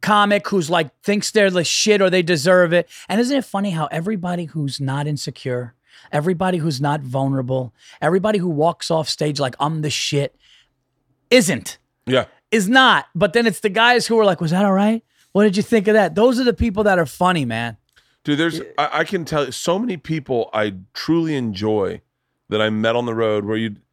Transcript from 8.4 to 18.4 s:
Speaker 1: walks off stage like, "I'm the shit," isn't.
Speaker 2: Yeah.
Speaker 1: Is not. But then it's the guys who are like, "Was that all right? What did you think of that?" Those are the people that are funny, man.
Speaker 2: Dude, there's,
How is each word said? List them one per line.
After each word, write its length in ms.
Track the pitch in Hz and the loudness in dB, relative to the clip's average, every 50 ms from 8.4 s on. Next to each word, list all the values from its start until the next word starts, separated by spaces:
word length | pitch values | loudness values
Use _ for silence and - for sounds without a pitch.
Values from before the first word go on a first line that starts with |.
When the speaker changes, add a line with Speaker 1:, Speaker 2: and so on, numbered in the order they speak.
| 175 180 | 0 -2
Speaker 1:
walks 400 | 160 143 151 170 165 _ - - | -2 0 0 0 0 _ -4 -2
off 180 | 170 160 156 - | -2 -2 -2 -4
stage 300 | - - 160 156 147 135 | -4 -4 -4 -4 -2 -2
like, 160 | 143 127 120 - | -4 -4 -4 -4
"I'm 220 | 143 147 160 160 | -4 -4 -2 -4
the 80 | 151 139 | -4 -4
shit," 460 | 120 - - - - 143 143 - _ _ _ _ _ _ _ _ _ _ _ _ _ _ _ _ _ _ _ _ | -4 -4 -4 -2 -2 -2 -2 -2 _ _ _ _ _ _ _ _ _ _ _ _ _ _ _ _ _ _ _ _
isn't. 480 | - 254 214 156 147 117 - - - _ _ _ _ _ _ | 4 4 4 4 -2 -4 -6 -10 -16 _ _ _ _ _ _
Speaker 2:
Yeah. 200 | - 127 131 110 - _ _ _ _ | 0 0 0 0 0 _ _ _ _
Speaker 1:
Is 180 | - 226 196 185 | 0 0 2 4
not. 380 | 247 262 262 247 208 151 - _ _ | 4 6 6 6 4 2 0 _ _
But 200 | 165 185 202 156 | 0 0 2 2
then 120 | 233 233 | 2 0
it's 140 | 233 180 - | 0 -2 0
the 100 | - 214 | -4 -2
guys 380 | 190 214 226 240 247 240 226 - | 0 2 4 4 4 2 2 0
who 100 | 226 226 | 2 4
are 60 | 214 | 4
like, 140 | 202 180 - | 4 2 2
"Was 100 | 180 156 | 0 -2
that 140 | 160 185 202 | 0 2 2
all 80 | 202 190 | 2 2
right? 300 | 190 202 214 226 226 _ _ _ _ _ _ _ | 2 2 2 0 -2 _ _ _ _ _ _ _
What 100 | 190 208 | 2 4
did 140 | 214 185 202 | 4 4 2
you 60 | 208 | 0
think 240 | - 233 226 190 208 | 2 2 2 2 4
of 60 | 214 | 4
that?" 220 | 220 202 170 156 | 4 2 2 2
Those 240 | 185 214 254 262 220 | 4 4 4 4 2
are 40 | 262 | 0
the 80 | 240 214 | 0 0
people 300 | - 233 233 196 196 214 | 0 -2 -2 0 0 0
that 120 | 208 190 185 | 2 2 2
are 60 | 165 | 0
funny, 400 | 131 - - 180 180 185 165 139 | -2 -2 -2 0 0 2 0 0
man. 320 | 120 113 113 117 117 110 - _ _ _ _ _ _ _ _ _ | -2 -4 -4 -4 -6 -8 -12 _ _ _ _ _ _ _ _ _
Speaker 2:
Dude, 160 | - 147 | -2 0
there's, 200 | 143 | 0